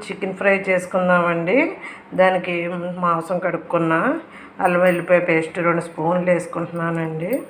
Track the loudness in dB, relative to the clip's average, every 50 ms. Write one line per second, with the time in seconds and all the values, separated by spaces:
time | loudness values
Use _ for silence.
0 | -12 -12 -10 -8 -6 -8 -6 0 2 2 2 2 2 0 0 0 0 0 -2 0
1 | 2 4 4 4 4 2 0 0 0 2 2 2 2 2 -2 -8 -14 -16 -18 -18
2 | -18 -12 0 4 4 4 4 2 -2 -2 -4 -4 -4 -4 -4 -6 -6 -6 -6 -2
3 | 0 0 0 0 -2 -4 -4 -4 -2 -2 -4 -4 -6 -2 0 0 2 2 2 2
4 | 2 0 -2 -2 -6 -12 -20 -20 -20 -20 -10 0 0 2 4 4 4 4 2 2
5 | 2 4 4 4 4 4 2 2 0 -2 -4 -2 0 0 0 0 -2 -6 -8 -4
6 | -2 0 0 0 2 2 2 0 0 -4 -6 -6 -6 -6 -4 -4 -2 -2 -2 -2
7 | -4 -4 -4 -6 -4 -4 -4 -4 -6 -8